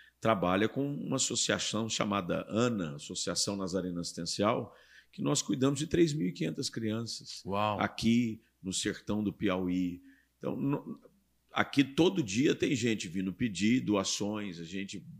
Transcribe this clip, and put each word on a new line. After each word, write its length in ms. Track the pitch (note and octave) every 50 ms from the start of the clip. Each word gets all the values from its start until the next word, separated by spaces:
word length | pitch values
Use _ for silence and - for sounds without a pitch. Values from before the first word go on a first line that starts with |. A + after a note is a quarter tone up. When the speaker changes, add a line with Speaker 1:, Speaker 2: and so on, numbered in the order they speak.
| - - _ -
Speaker 1:
trabalha 500 | - A2 A2 F#2 F2 F2+ F#2 G2 A2 A2
com 260 | - C3 C#3 C#3+ C#3+
uma 220 | D#3+ - - C3
associação 720 | C3 - - A#2+ A#2 - - G#2 F#2 - - - G#2+ A2+ A2
chamada 560 | - - A2+ G#2+ G2+ G2+ F2+ E2+ E2+ E2 - -
ana, 460 | - A2 B2 B2 A#2 G2+ E2+ D2+ C#2+
Associação 580 | D2 - - F#2 - - F#2+ F2 - - G#2+ G2+
Nazarena 440 | G2 F#2+ F2 F2 F#2+ F2+ F2+ F2 E2+
Assistencial, 760 | E2+ - - - E2+ E2 - - G2+ G#2+ B2+ B2+ A#2 - - - - - - - - _ -
que 80 | -
nós 220 | - C#3+ D3 - -
cuidamos 360 | - - C3+ B2 C#3 C#3+ B2
de 80 | D3+
três 260 | E3+ - F3 E3+ D#3+ D3
mil 140 | D3+ F3 F3+
e 40 | -
quinhentas 380 | - E3 D#3 - - C3 -
crianças 720 | - A#2+ A2+ G#2+ G#2+ A2+ A#2 A2+ - - B2 - - - -
Speaker 2:
Uau. 340 | F2+ G2 G2+ G#2+ G#2+ G#2 F#2+
Speaker 1:
aqui 600 | G2+ G2+ - - - A2+ A#2 A#2+ B2 A2+ A2 - _ _ _ _ -
no 100 | F#2+ F#2
sertão 500 | - - G#2+ F#2 - - - G#2 G#2+ G#2+
do 100 | G2 -
Piauí. 720 | - - G2 F#2 F#2 F#2 F2+ F2+ F#2 F2+ F2+ F2 F2+ - - - _ _ _ _ -
Então, 180 | - - -
no, 440 | - C3+ C#3 C#3+ - - - - - _ - _ _ _ _ _ _ _ _ -
aqui 300 | - - - - C#3 C#3
todo 400 | C3+ - - D#3+ F#3+ G3 F3+ C#3
dia 320 | G2 F#2 A2+ C#3+ - -
tem 200 | - F3+ D#3 D3+
gente 320 | A2+ A2+ A#2+ A2 - - F2+
vindo 240 | D#2+ G2 F#2+ F#2+ F2
pedir 480 | - B2 A#2 F#2+ E2 G2+ A2 B2 C3
doações, 800 | B2 - G#2 G2 G2 - - - G#2 G#2 G#2+ G#2+ G#2 G2+ E2+ E2+
a 40 | E2+
gente, 400 | D#2+ F#2 G2 G2 G2 - F#2+ - - - -